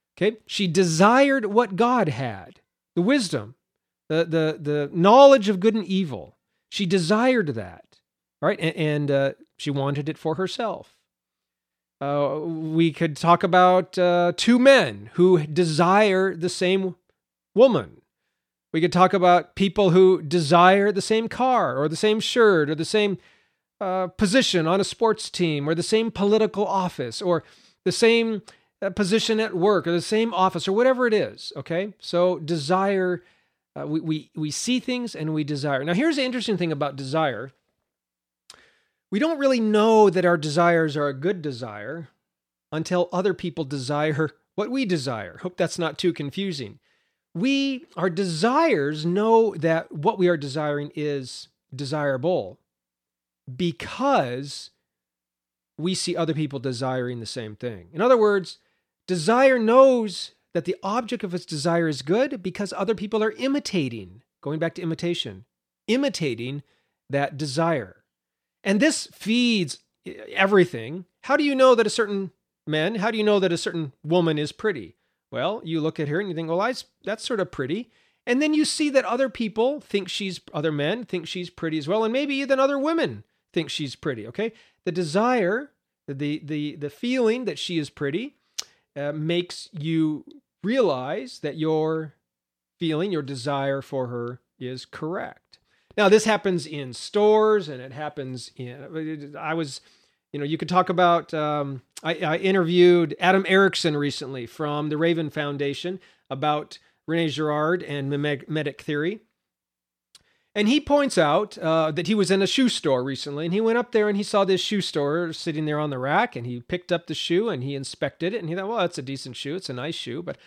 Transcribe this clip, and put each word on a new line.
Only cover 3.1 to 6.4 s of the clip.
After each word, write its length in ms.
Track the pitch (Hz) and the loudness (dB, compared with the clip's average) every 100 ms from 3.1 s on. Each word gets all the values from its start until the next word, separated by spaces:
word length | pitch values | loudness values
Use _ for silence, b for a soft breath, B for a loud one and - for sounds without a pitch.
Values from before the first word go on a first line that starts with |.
| 285 185 135 104 - _ _ _ _ - | 2 0 -4 -8 -16 _ _ _ _ -4
the, 160 | 156 | -2
the, 340 | 165 160 156 156 | 0 0 0 -2
the 320 | 147 147 143 | -4 -2 -2
knowledge 560 | 175 190 254 277 269 196 | 4 6 10 10 10 4
of 100 | 190 | 2
good 160 | 220 220 | 2 0
and 100 | 180 | 0
evil. 520 | 190 170 107 67 _ | -2 -2 -6 -14 _